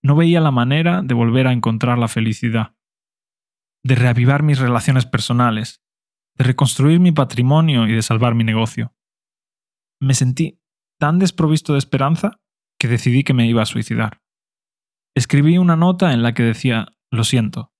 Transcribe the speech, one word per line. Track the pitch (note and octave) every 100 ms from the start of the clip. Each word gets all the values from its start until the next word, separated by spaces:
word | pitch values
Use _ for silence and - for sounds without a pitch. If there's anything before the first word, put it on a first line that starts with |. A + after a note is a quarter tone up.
No | C#3 D3
veía | E3+ E3+
la | D#3
manera | B2+ A#2+ D3 E3+ F3+
de | D3
volver | A#2+ A#2 B2+ C3
a |
encontrar | B2 A2+ A2+ B2 A#2+
la | A#2
felicidad, | A#2 A2 A2 A#2+ A2+ A2 _ _ _ _ _ _ _ _ _ _ _
de | B2
reavivar | B2+ B2 A#2+ B2 C#3+
mis | D3+ C3+
relaciones | B2+ A#2+ - C3 A#2
personales, | A2+ - A#2+ A#2+ G#2+ A2+ - _ _ _ _ _ -
de | B2
reconstruir | B2+ B2+ - C#3 E3+
mi | F3+
patrimonio | D3+ C3 - B2+ D3+ E3 C3 A2
y |
de | A2+
salvar | G#2+ A2+ A#2+
mi | A#2
negocio. | A2+ A2 A2+ - A#2 _ _ _ _ _ _ _ _ _ _ _
Me | C3+
sentí | C3 B2+ B2+ D#3+ _ _ _ _ _
tan | D3+ F3
desprovisto | F#3+ - D#3+ D#3 -
de | C#3+
esperanza | C3+ C3+ C#3 E3 - - _ _ _ _
que | C#3
decidí | A#2+ B2+ B2+
que | C#3
me | B2+ A#2
iba | A#2
a | G#2+
suicidar. | A2+ A2 A2+ A2+ - _ _ _ _ _ _ _ _ _
Escribí | - B2 C#3+ D3+ F3+
una | F3+ E3
nota | F3 F3+ E3+
en | A#2+
la | A#2+
que | A#2
decía, | A#2 A2+ C3 A2+ - _ _
"Lo | A2+
siento". | A2+ B2+ G#2+ F2+ -